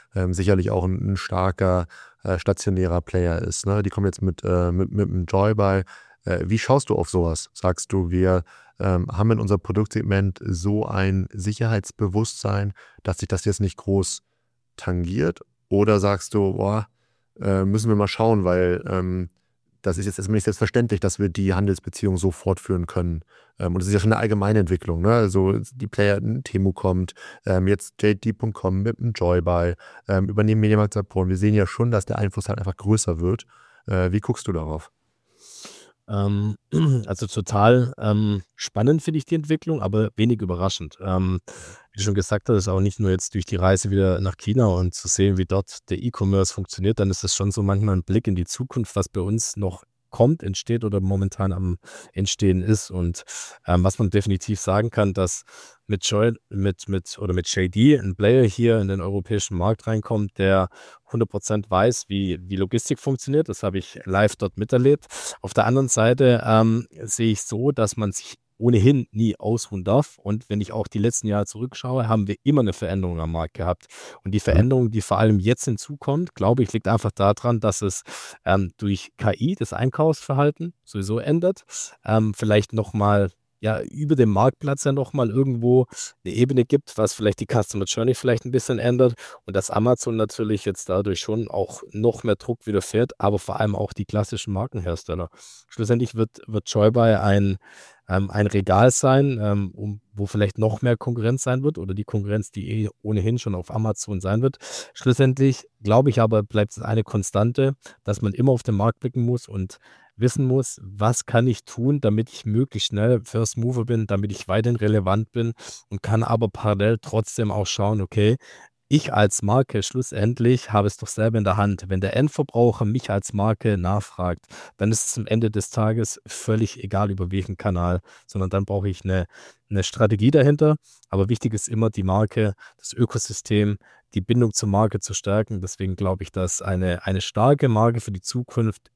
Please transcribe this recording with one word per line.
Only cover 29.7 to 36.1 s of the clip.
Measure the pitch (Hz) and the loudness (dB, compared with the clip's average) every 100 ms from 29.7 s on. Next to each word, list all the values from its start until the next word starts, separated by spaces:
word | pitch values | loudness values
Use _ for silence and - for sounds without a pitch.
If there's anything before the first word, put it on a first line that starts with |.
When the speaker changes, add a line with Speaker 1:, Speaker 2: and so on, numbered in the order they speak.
| 85 - - - | -4 -12 -12 -2
Speaker 1:
ähm, | 95 98 | 0 0
übernehmen | 104 107 107 | 0 2 2
Mediamarkt | 107 107 104 | 4 4 2
Saturn. | 104 95 95 92 | -2 -4 -2 0
Wir | 92 | 2
sehen | 107 | 2
ja | 107 92 | 2 2
schon, | - 120 | 0 0
dass | 107 - | 0 -2
der | - | -2
Einfluss | 101 - - | -4 -4 -6
halt | 104 | -4
einfach | 95 - | -6 -4
größer | 101 110 - 82 | 0 2 0 -2
wird. | 90 107 - _ _ _ - | 0 -2 -6 _ _ _ -4
Äh, | 95 92 | 0 2
wie | 104 | 0
guckst | - 117 - | -2 -4 -4
du | |
darauf? | 82 78 78 - _ _ _ _ _ - - - - - _ | -4 -4 -8 -10 _ _ _ _ _ -20 -20 -20 -20 -20 _
Speaker 2:
Ähm, | - | -6